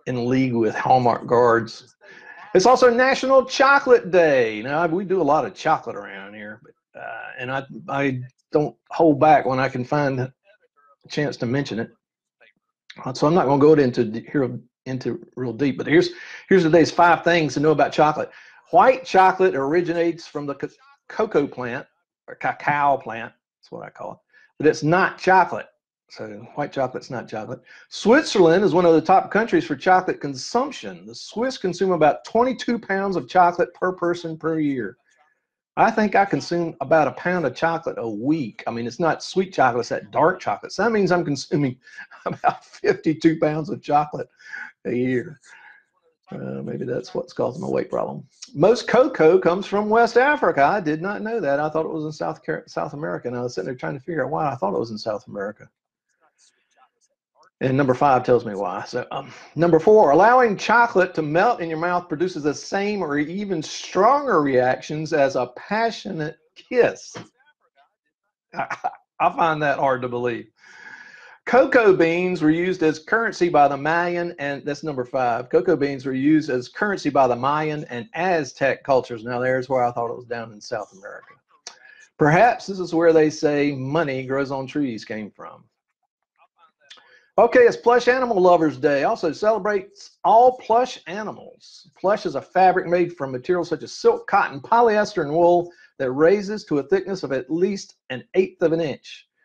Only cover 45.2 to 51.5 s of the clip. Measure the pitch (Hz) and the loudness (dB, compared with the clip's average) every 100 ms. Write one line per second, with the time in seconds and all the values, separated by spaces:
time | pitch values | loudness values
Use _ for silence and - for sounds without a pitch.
45.2 | 165 - _ - - _ _ _ _ _ | -6 -14 _ -20 -20 _ _ _ _ _
46.2 | - - 65 67 67 - 113 127 - - | -18 -14 -10 -10 -10 -8 -8 -8 -8 -10
47.2 | - - 120 - 67 67 - 60 52 151 | -10 -6 -6 -6 -6 -4 -4 -6 -6 -8
48.2 | - _ - - 180 240 - 220 294 - | -16 _ -12 2 2 2 2 2 2 4
49.2 | 156 185 175 185 196 202 214 220 233 240 | 4 6 4 -2 -2 -4 0 2 2 2
50.2 | 269 294 196 143 139 208 156 156 185 202 | 2 2 0 2 2 2 -2 -4 -6 -8
51.2 | 214 233 143 | -8 -4 -2